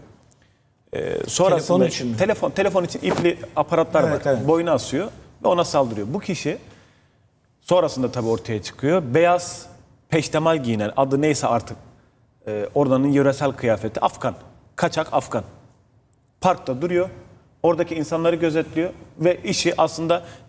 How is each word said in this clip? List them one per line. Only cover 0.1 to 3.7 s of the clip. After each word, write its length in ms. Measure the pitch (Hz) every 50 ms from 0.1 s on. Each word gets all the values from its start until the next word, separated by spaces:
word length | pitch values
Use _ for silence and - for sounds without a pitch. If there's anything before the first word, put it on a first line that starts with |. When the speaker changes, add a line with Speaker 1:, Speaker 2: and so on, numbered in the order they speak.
| - _ _ _ _ _ _ _ _ _ _ _ _ _ _ _ -
Speaker 1:
E, 220 | - - 85 - - -
sonrasında 520 | - - - 175 190 185 160 147 - 175 185
Speaker 2:
Telefon 80 | 175
için 220 | 165 - - 131 123
mi? 80 | 117
Speaker 1:
telefon, 340 | 110 185 208 214 - - -
telefon 340 | - - 196 202 175 190 175
için 160 | 170 - - -
ipli 360 | 185 - - 165 175 170 - - - -
aparatlar 460 | 151 151 -